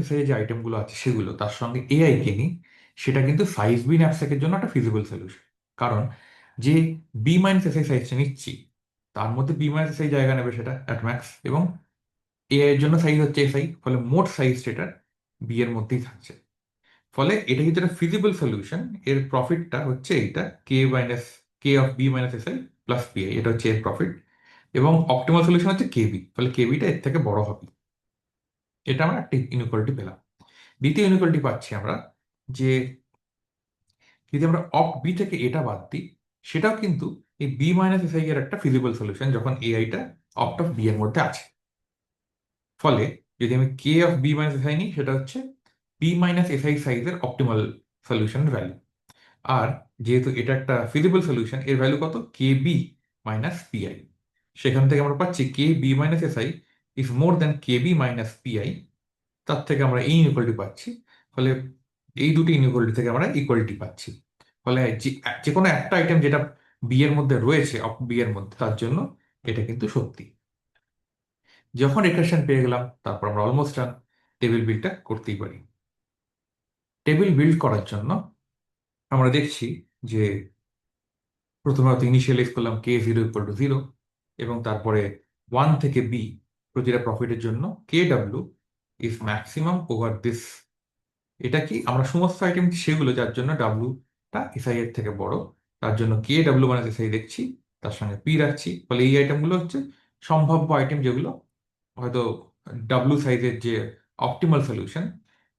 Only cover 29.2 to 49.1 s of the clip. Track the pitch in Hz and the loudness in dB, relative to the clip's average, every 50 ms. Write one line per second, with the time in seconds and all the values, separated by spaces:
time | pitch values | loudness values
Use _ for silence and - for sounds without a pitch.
29.2 | 170 - - 127 110 - - 123 117 113 117 107 107 127 135 107 98 90 90 - | -4 -2 -2 -2 -2 -2 -4 -4 -4 -2 -2 -2 -2 -2 -4 -6 -8 -12 -14 -18
30.2 | _ _ _ _ _ _ _ _ - _ _ - 131 147 - 214 208 190 185 185 | _ _ _ _ _ _ _ _ -20 _ _ -2 0 0 2 4 4 4 4 4
31.2 | 185 165 156 147 135 123 110 - - - 110 98 95 - 87 - - - _ _ | 4 4 2 2 2 0 -4 -4 -8 -10 -8 -6 -4 -4 -6 -6 -8 -14 _ _
32.2 | _ _ _ _ _ - 131 131 131 131 131 131 127 131 - _ _ _ _ _ | _ _ _ _ _ -12 -6 -2 0 2 2 2 0 -4 -10 _ _ _ _ _
33.2 | _ _ _ _ _ _ _ _ _ _ _ _ _ _ _ _ _ _ _ _ | _ _ _ _ _ _ _ _ _ _ _ _ _ _ _ _ _ _ _ _
34.2 | _ - 147 139 160 165 165 165 - - - 156 156 - - 127 135 170 180 185 | _ -6 -2 0 2 2 2 0 -2 -2 0 0 0 0 -2 -4 -4 -4 -2 -2
35.2 | 196 190 185 - 120 127 - 160 131 113 107 98 - - - - - - _ _ | -4 -4 -4 -4 -4 -2 -2 -2 -4 -4 -6 -8 -10 -10 -12 -12 -12 -12 _ _
36.2 | _ _ _ _ - - - 160 196 220 220 220 220 190 156 - - - - - | _ _ _ _ -14 -6 -4 0 0 0 0 0 -2 -2 -2 -2 -4 -8 -10 -12
37.2 | _ _ _ - 143 135 131 117 143 170 180 185 190 190 190 185 180 151 156 160 | _ _ _ -8 -6 -6 -2 0 0 2 2 4 2 2 2 0 0 0 -2 -2
38.2 | 156 151 151 139 131 - 208 - - 135 127 127 127 120 113 - 110 104 98 - | -2 -2 -2 -2 -4 -4 -6 -4 0 2 2 2 2 0 -2 -2 -6 -6 -6 -4
39.2 | 135 139 127 110 107 131 131 - 117 113 113 110 113 110 - - - - - _ | -2 -2 -2 0 -2 -4 -4 -2 -2 -2 0 0 -2 -2 -4 -8 -8 -10 -14 _
40.2 | _ _ - - 117 - - - 165 170 113 113 110 110 101 104 107 107 - 165 | _ _ -6 -4 -4 -4 -2 -4 -4 -4 -2 0 0 0 0 0 -2 0 0 0
41.2 | 135 - - - - _ _ _ _ _ _ _ _ _ _ _ _ _ _ _ | -2 -2 -4 -10 -16 _ _ _ _ _ _ _ _ _ _ _ _ _ _ _
42.2 | _ _ _ _ _ _ _ _ _ _ _ _ - 156 131 107 107 - - - | _ _ _ _ _ _ _ _ _ _ _ _ 0 2 2 2 0 -2 -4 -12
43.2 | _ _ _ - 120 113 127 127 131 135 - - - 143 156 165 175 165 170 135 | _ _ _ -4 -2 0 2 2 2 0 0 -4 0 2 4 4 4 4 2 2
44.2 | 131 151 147 147 151 151 139 135 131 147 147 165 202 - 160 147 135 135 135 135 | 2 2 2 2 0 0 0 -2 -2 -2 0 -2 -2 -4 -4 -4 -2 0 -2 -2
45.2 | 135 - - 262 262 - - _ _ _ _ _ _ _ _ - 151 165 175 175 | -4 -6 -10 -10 -10 -12 -16 _ _ _ _ _ _ _ _ -2 0 2 2 2
46.2 | 180 175 175 180 175 - 143 135 139 147 147 143 - 139 123 117 123 175 180 - | 2 2 4 2 2 2 0 -2 0 0 0 0 0 -2 -2 -2 -2 -6 -6 -6
47.2 | - 127 - - 135 117 110 107 104 - - - _ _ _ _ _ - 123 110 | -6 -6 -2 0 0 2 2 0 -2 -2 -6 -14 _ _ _ _ _ -4 -2 0
48.2 | 107 104 - 135 151 147 120 98 90 90 - - _ _ _ _ _ _ | 0 -2 0 0 0 0 0 -2 -6 -8 -12 -14 _ _ _ _ _ _